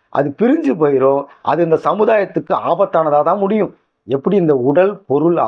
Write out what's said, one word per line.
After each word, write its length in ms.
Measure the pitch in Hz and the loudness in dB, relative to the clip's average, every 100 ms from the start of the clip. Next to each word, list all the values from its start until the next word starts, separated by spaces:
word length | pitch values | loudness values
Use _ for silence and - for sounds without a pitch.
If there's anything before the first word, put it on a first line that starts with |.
| _ | _
அது 180 | - 143 139 | -4 -4 -2
பிரிஞ்சு 360 | 226 320 285 | 0 0 -2
போயிரும். 480 | 214 151 139 131 139 139 - | 0 2 4 4 0 -4 -8
அது 200 | - 151 | -4 -2
இந்த 140 | 170 160 | 0 0
சமுதாயத்துக்கு 720 | 160 185 226 220 196 - - 165 113 | 0 0 2 2 0 -4 -4 -4 -2
ஆபத்தானதா 540 | 175 196 175 156 147 | -2 0 0 0 0
தான் 160 | 147 196 | 0 -2
முடியும். 340 | 196 214 190 - _ _ - | -2 -2 -4 -8 _ _ -8
எப்படி 280 | 139 190 202 | -4 0 0
இந்த 200 | 165 139 | 2 0
உடல், 360 | 123 143 190 208 - | 0 2 0 -2 -4
பொருள், 320 | 139 156 170 | -2 0 0